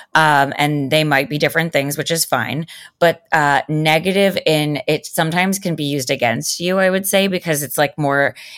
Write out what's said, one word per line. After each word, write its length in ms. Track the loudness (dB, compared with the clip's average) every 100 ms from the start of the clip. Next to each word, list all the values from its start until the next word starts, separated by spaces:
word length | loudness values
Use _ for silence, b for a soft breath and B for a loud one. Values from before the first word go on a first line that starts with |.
| B
Um, 380 | 2 4 4 2 0
and 320 | -2 0 0
they 120 | 0
might 260 | 2 2 0
be 80 | -2
different 340 | 0 0 0
things, 240 | 0 -2 -4
which 140 | -4
is 160 | -2 -2
fine. 400 | -2 -2 -6 -8 B B B
But, 240 | 0 0 0
uh, 300 | 2 4 2 0
negative 640 | 0 2 2 2 2 2 0
in 380 | 0 0 0 -2 -2
it 200 | -2 -2
sometimes 520 | -4 0 0 0 0
can 160 | -4
be 100 | -4
used 260 | -2 -2 -2
against 500 | 0 0 0 -4 -4
you, 160 | -2 0
I 120 | 2
would 160 | 0 0
say, 220 | 0 0
because 340 | -2 -2 -4
it's, 160 | -2 -2
like, 180 | -2 0
more, 380 | 0 2 0 -2 B